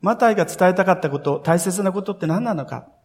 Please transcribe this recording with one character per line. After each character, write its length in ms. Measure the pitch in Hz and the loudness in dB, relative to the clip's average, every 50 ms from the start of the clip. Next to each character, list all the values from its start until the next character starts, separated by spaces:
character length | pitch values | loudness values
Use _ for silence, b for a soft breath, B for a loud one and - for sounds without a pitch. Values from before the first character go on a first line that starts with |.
マ 160 | - 185 233 226 | 0 -2 0 2
タ 140 | 240 233 | 2 2
イ 40 | 214 | 4
が 80 | 202 170 | 2 0
伝 240 | 156 - - 185 180 | -2 0 2 2 2
え 60 | 185 | 4
た 100 | 180 190 | 4 4
か 100 | 185 185 | 2 2
っ 60 | 180 | 2
た 100 | - 156 | 2 -4
こ 100 | 139 143 | -4 -2
と、 200 | 147 147 143 143 | -2 -2 -4 -2
大 220 | - - 165 175 | 0 2 2 2
切 200 | 175 196 180 196 | 2 0 -2 -2
な 120 | 202 196 190 | -2 -2 -2
こ 80 | 202 | -4
と 100 | 196 - | -6 -6
っ 60 | 202 190 | -8 -6
て 100 | - 156 | -4 -2
何 160 | 160 190 240 | -2 -2 -2
な 100 | 240 214 | -2 -4
の 120 | 160 135 | -4 -6
か。 240 | - - 123 - - _ _ _ | -8 -10 -12 -12 -14 _ _ _